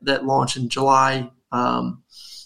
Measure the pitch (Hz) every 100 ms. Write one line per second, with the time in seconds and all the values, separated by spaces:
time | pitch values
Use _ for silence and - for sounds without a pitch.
0 | 139 135 135 135 135 131 120 - 135 135
1 | 135 135 123 _ - 123 123 123 123 123
2 | _ - - -